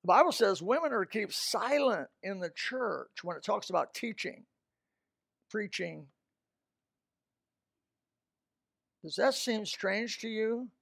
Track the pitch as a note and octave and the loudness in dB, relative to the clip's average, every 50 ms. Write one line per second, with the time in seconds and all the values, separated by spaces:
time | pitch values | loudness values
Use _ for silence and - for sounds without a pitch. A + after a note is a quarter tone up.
0 | - F3 F3+ A#3 E4 F4 - - A3+ G3 F#3+ C#3+ E3 G3 B3 D#4+ E4 D4 B3+ G#3+ | 6 8 8 8 8 6 6 4 4 4 4 2 2 0 2 2 2 0 0 0
1 | F#3 - - A3 G#3 F3+ - - - - - G3+ - B3 C#4+ D4 C#4+ C4 G#3+ D#3+ | -2 -2 -2 -4 -4 -4 -4 -4 -2 0 0 0 2 2 2 4 4 4 2 0
2 | C#3 - _ _ - F#3+ G3 F#3 F3+ E3 - - - - B3+ C4 B3+ G#3+ D#3+ C3+ | -4 -8 _ _ -8 -8 -6 -6 -8 -8 -6 -6 -6 -4 -4 -2 -2 -2 -2 -4
3 | - - _ - - F3 E3+ D#3 - - G#3 G3+ - - F#3 E3+ D3 - - - | -6 -10 _ -10 -8 -8 -8 -6 -2 -2 -2 -2 -2 0 0 0 0 0 -6 -8
4 | - A#3 G#3+ - - - - - - _ _ _ _ _ _ _ _ _ _ _ | -6 -6 -6 -6 -8 -8 -8 -10 -20 _ _ _ _ _ _ _ _ _ _ _
5 | _ _ _ _ _ _ _ _ _ _ - G#3+ G#3 G3 - - F3+ E3+ D#3+ D3+ | _ _ _ _ _ _ _ _ _ _ -6 -6 -6 -6 -6 -6 -6 -6 -8 -12
6 | D3 C#3 _ _ _ _ _ _ _ _ _ _ _ _ _ _ _ _ _ _ | -16 -20 _ _ _ _ _ _ _ _ _ _ _ _ _ _ _ _ _ _
7 | _ _ _ _ _ _ _ _ _ _ _ _ _ _ _ _ _ _ _ _ | _ _ _ _ _ _ _ _ _ _ _ _ _ _ _ _ _ _ _ _
8 | _ _ _ _ _ _ _ _ _ _ _ _ _ _ _ _ _ _ _ _ | _ _ _ _ _ _ _ _ _ _ _ _ _ _ _ _ _ _ _ _
9 | - D#3+ - F#3+ - C4+ C4 - - B3 A3+ G#3+ G#3 - - - - F#3+ G3 G#3+ | -14 -8 0 2 2 2 2 2 -2 -2 -2 -2 -2 -6 -6 -4 -2 -2 0 -2
10 | A#3 A3+ F#3+ - - A3+ A3 G#3+ A3 A3 A#3 A#3 B3+ A3 _ _ | -2 -6 -8 -8 -8 -6 -2 -2 0 -2 -2 -4 -6 -10 _ _